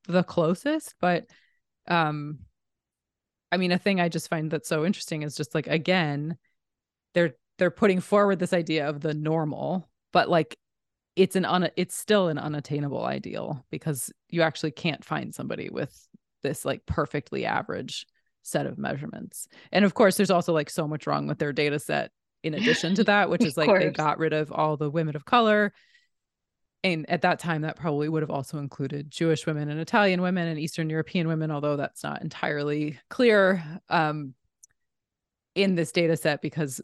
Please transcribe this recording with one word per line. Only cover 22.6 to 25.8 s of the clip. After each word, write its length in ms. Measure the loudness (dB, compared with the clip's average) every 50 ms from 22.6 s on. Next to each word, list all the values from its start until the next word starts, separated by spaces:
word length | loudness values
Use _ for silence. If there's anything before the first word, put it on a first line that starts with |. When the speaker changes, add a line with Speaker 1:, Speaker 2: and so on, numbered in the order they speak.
| 2 2 2 2 2 0 2
Speaker 1:
to 80 | 4 4
that, 260 | 4 4 4 4 2
which 140 | 2 2 0
Speaker 2:
<laughs> 20 |
Speaker 1:
is, 120 | 0 2 2
like, 100 | 4 4
they 200 | 6 6 4 2
Speaker 2:
Of 80 | 0
course. 0 |
Speaker 1:
got 220 | 0 0 0 0 0
rid 160 | 0 0 0
of 180 | 0 -2 -2
all 240 | -2 0 0 0 0 -2
the 120 | -2 -2
women 260 | 0 0 -2 -2 -4
of 100 | -6 -2
color. 460 | 2 2 4 4 4 4 4 2 0 -2 _